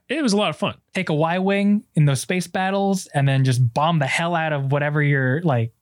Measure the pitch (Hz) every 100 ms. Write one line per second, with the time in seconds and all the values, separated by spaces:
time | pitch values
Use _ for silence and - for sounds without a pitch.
0 | - 277 269 202 196 147 175 - _ 190
1 | 180 151 160 180 190 202 202 208 - -
2 | 147 131 - 180 170 202 190 196 196 190
3 | - 147 139 135 131 123 123 143 156 165
4 | 131 - 170 170 160 147 135 143 147 151
5 | 143 143 127 143 180 123 117 -